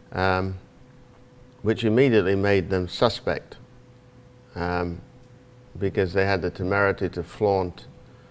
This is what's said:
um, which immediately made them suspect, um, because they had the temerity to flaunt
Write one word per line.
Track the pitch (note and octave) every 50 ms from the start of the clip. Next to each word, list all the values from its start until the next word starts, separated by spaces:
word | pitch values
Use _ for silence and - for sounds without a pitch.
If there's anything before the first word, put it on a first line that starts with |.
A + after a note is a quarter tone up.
| - -
um, | - F#2 F#2 F#2+ F#2 F#2 F#2+ F#2+ F#2 F#2 - - - - - - - - - - - - - - - - - - - -
which | - G#2 A2 G#2 A2+
immediately | G#2+ G#2+ B2 C#3 C3+ A2+ G#2+ F2 F#2 G2
made | G2 G2 G2+ G2+ G2 E2 E2
them | F#2+ F#2 F2+ F2
suspect, | - - B2+ A2+ - - - F#2+ D2+ - - - - - - - - - - - - - - - - - - - - - - - -
um, | F2 F2 F2 F2+ F2 F2 F2 E2+ - - - - - - - - - - - - - - - - F#2
because | G2 F#2+ - G#2 F#2+ F2 F2+
they | G2 G2
had | G2 G2 F2+
the | E2+ F2+
temerity | - - F#2 F#2 G2+ G2+ G2+ G2 F#2+ - G2 F2
to | - F2+ E2
flaunt | - - - G#2+ G2+ G2 F#2+ F#2 F2 - - - - - - - - - - - -